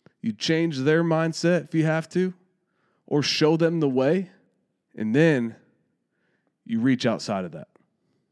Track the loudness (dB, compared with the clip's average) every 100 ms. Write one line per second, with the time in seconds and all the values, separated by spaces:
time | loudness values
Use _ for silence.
0 | _ _ -8 -4 -2 0 0 0 2 2
1 | 2 0 -2 -2 0 0 -2 -2 0 -2
2 | -2 -2 -2 -6 _ _ _ _ _ _
3 | -4 -2 0 2 2 4 2 0 0 2
4 | 2 0 -4 _ _ _ _ _ _ -8
5 | -2 4 4 2 -2 -8 _ _ _ _
6 | _ _ _ _ _ _ -6 -2 0 2
7 | 0 -2 -4 -6 -6 -12 -18 _ _ _
8 | _ _ _